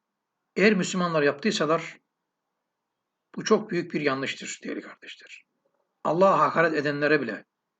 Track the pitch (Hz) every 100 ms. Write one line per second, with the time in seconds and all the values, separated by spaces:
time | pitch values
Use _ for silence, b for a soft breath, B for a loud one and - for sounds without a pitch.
0 | _ _ _ _ _ - 202 196 175 185
1 | 175 160 143 139 214 - 151 165 - -
2 | _ _ _ _ _ _ _ _ _ _
3 | _ _ _ - - 214 214 175 - 165
4 | 143 135 131 - - - - - - -
5 | - - - - _ _ _ _ _ _
6 | 151 160 190 156 147 165 165 156 143 143
7 | 147 151 120 98 - _ _ _